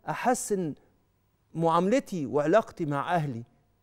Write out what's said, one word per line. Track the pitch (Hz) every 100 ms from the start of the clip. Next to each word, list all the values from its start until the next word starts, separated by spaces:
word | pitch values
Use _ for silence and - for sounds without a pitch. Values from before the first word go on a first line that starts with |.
| -
أحسن | 156 233 247 - 196 156 - _ _ _ _ _ _ _
معاملتي | 160 165 165 185 269 - 180 123
وعلاقتي | 139 151 214 - - 151
مع | 143 127 175
أهلي، | 147 113 117 _ _ _